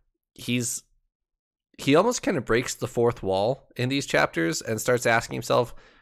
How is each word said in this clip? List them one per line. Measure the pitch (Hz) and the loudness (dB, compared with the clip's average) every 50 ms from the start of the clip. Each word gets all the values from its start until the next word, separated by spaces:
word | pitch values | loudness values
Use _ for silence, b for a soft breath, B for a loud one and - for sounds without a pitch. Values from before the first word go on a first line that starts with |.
| b b _ _ _ _ _ | b b _ _ _ _ _
he's, | - 120 - 120 123 120 - - - - _ _ _ _ _ _ _ _ _ _ _ _ _ _ _ _ _ _ | -12 -4 -2 -2 -2 -2 -4 -6 -8 -12 _ _ _ _ _ _ _ _ _ _ _ _ _ _ _ _ _ _
he | - - 139 139 | -4 0 4 4
almost | 160 196 240 240 - | 6 4 4 0 0
kind | - 277 196 | -2 -2 -2
of | 147 - | -2 0
breaks | - 113 117 - - - | 0 0 0 0 -2 -6
the | - - | -8 -8
fourth | - - 123 117 120 117 - - | -6 0 2 2 2 0 0 -2
wall | 95 95 95 101 117 135 - _ _ - | -2 0 0 0 0 -2 -4 _ _ -6
in | - 120 127 | -4 -4 -2
these | 135 139 135 | -2 -4 -2
chapters | - - 147 147 - - 165 165 165 156 - | 0 2 2 2 2 0 -2 -2 -2 -2 -4
and | - - 113 110 | -4 -6 -6 -2
starts | - - 123 120 - | 0 2 0 2 4
asking | 123 113 117 - - 135 | 2 2 2 0 -2 -8
himself, | 127 120 - 127 123 120 - - b b b b b | -8 -2 0 2 2 2 0 -6 b b b b b